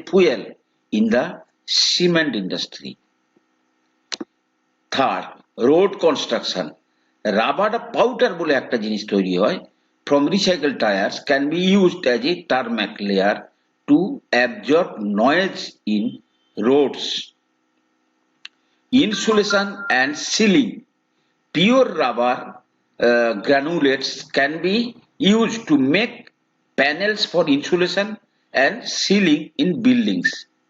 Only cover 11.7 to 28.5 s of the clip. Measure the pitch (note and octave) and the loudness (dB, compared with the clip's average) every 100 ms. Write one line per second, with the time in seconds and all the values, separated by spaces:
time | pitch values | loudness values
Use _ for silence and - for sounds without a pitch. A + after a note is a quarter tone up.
11.7 | G3 F3+ - C3 A#2+ C#3 F3 - B2+ A#2 | 4 4 2 0 0 -2 -4 -2 -4 -2
12.7 | A2+ G2+ - G2+ G2 G2 G#2 - _ _ | -4 -4 -6 -2 0 0 -2 -6 _ _
13.7 | _ - D3 G3+ C#4 - A#2+ B2 A2 G#2 | _ 2 2 2 -6 -4 0 0 -2 0
14.7 | D#3+ F3+ - G#2 G2+ B2 E3+ F#3+ - - | 0 0 -4 -4 0 2 2 0 -6 -14
15.7 | - - G#2+ A#2+ - _ _ _ - A2 | -12 -4 -2 -2 -8 _ _ _ -4 2
16.7 | C#3+ C3+ - - - - _ _ _ _ | 2 2 -2 -8 -8 -12 _ _ _ _
17.7 | _ _ _ _ _ _ _ - _ _ | _ _ _ _ _ _ _ -20 _ _
18.7 | _ _ C#3+ F#3+ G#3 - G#3+ G3+ G3 G3+ | _ _ 2 2 0 0 2 2 0 -2
19.7 | - - B2+ C3+ D3 - - G#3+ E3 G#2 | -6 -2 0 0 -4 -4 0 4 4 2
20.7 | - - _ _ _ _ _ _ D3+ G3+ | -4 -16 _ _ _ _ _ _ 0 2
21.7 | C4 A#3 F3 B2+ A2+ A#2+ C3 - - _ | 4 2 0 -2 0 0 -2 -6 -20 _
22.7 | _ _ - A#2 A#2+ A#2 G#2 - C#3 D3 | _ _ -2 2 4 2 0 2 2 2
23.7 | E3+ C#3 C3 - - - C#3 C#3 D#3+ F3 | 0 2 0 -2 -10 -6 -2 -2 -2 -2
24.7 | G#3+ A#3+ - _ - F3+ A3 G#3 A3+ - | -2 -2 -10 _ -2 2 2 2 -2 0
25.7 | C#3+ C3 F3 A#3+ - - _ _ _ _ | 2 2 0 -2 -6 -20 _ _ _ _
26.7 | - C#3 D#3 G#3 G#3 - E3 D#3+ C#3 - | -2 0 0 -2 -2 -2 0 2 0 0
27.7 | F3 F3 F#3+ G#3+ G#3+ _ _ _ | 0 0 0 -4 -8 _ _ _